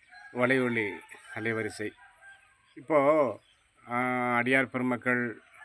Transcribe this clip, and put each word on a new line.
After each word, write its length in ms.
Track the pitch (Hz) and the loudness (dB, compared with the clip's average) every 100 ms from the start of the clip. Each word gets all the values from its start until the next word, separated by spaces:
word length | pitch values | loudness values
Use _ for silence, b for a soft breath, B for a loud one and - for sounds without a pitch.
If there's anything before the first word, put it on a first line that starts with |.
| _ - - | _ -20 -12
வலையொலி 600 | 120 123 131 123 117 104 87 - - - - | -2 2 2 2 0 -4 -6 -16 -20 -16 -8
அலைவரிசை. 540 | 110 110 107 - 107 - - _ - - _ _ _ | -4 -4 -6 -6 -10 -10 -20 _ -20 -20 _ _ _
இப்போ, 240 | - 139 156 139 156 135 104 _ _ _ _ - | -14 0 2 4 4 2 -2 _ _ _ _ -6
ஆ, 80 | 120 127 127 123 120 | -4 -2 -2 0 0
அடியார் 300 | 120 131 127 | 2 2 2
பெருமக்கள் 720 | 131 127 120 127 123 120 104 - - | -2 -2 -2 -2 -2 -2 -8 -18 -20